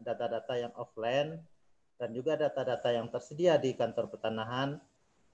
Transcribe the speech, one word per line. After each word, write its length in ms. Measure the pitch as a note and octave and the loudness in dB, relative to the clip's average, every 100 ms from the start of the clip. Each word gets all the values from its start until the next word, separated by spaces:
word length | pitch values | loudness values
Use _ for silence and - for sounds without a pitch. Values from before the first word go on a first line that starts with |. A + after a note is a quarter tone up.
data-data 560 | - A2+ A#2+ A2+ - B2 | -6 -4 -2 -2 -2 -4
yang 160 | A#2+ | -4
offline 640 | B2 A#2+ - A2+ C3+ D3+ E3 D#3+ - _ _ _ - | -8 -10 -4 2 2 0 -4 -14 -20 _ _ _ -8
dan 80 | A#2+ | -6
juga 240 | A#2 C3+ | -2 0
data-data 560 | D3+ E3 C#3 B2+ A#2+ B2 | 2 2 0 0 0 2
yang 160 | A#2+ A#2 | 2 0
tersedia 480 | B2+ - D3+ F3 D3+ | -6 -6 2 6 6
di 160 | C3 A#2+ | 4 2
kantor 320 | A#2 A2+ G#2 | 0 0 -2
pertanahan, 720 | - A2 A2 A2+ B2 C#3 D3+ - _ _ _ _ | -2 -2 -2 -2 0 -2 -4 -12 _ _ _ _